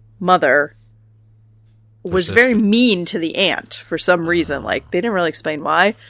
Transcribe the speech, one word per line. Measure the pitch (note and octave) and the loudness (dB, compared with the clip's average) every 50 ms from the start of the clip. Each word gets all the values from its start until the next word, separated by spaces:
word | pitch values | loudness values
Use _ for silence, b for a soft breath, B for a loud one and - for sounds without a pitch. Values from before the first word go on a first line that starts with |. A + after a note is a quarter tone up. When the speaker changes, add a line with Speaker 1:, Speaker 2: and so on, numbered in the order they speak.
| _ _ _ - | _ _ _ -6
Speaker 1:
mother | F#3+ F3 F#3 F3 E3 C#3 B2+ D3 D3 D3+ - _ _ _ _ _ _ _ _ _ _ _ _ _ _ _ _ _ _ _ _ _ _ _ _ _ - | 0 2 2 4 4 4 4 2 2 0 -6 _ _ _ _ _ _ _ _ _ _ _ _ _ _ _ _ _ _ _ _ _ _ _ _ _ -8
Speaker 2:
Her | F3+ E3+ | -4 -2
Speaker 1:
was | F#3 F3 G3+ | -2 -2 2
very | G3 A3+ B3 B3+ B3 | 4 4 4 4 4
Speaker 2:
sister. | G#3 A3 G3+ | 2 2 2
Speaker 1:
mean | G#3+ A#3 B3 A#3+ G3+ F3 F3 | 2 4 4 2 2 0 -2
to | E3+ - E3+ | -4 -6 -6
the | D#3+ D#3+ - | -6 -6 -2
aunt | - G3 F3 C#3 - - - - | -2 -2 0 -2 -4 -6 -10 -12
for | - - - F3 D#3 | -14 -12 -8 -8 -4
some | - - F3+ F3 E3 E3 | 0 2 2 2 0 -2
reason. | F3 F3 D3+ - D3 C3+ A2+ | -2 -2 -2 -2 -4 -6 -4
Speaker 2:
Oh. | |
Speaker 1:
Like, | G#2+ F#2 A#2+ - - | -4 -6 -6 -6 -4
they | - - | -4 -4
didn't | G3 A#3 G#3 | -2 -2 -2
really | F#3 F3 D#3+ | -2 -2 -2
explain | D#3 - - D#3+ D3+ D3 C#3+ | -4 -4 -6 -6 -6 -6 -4
why, | - D#3 E3 F#3 G#3 A3 b b b | -2 2 2 2 2 0 b b b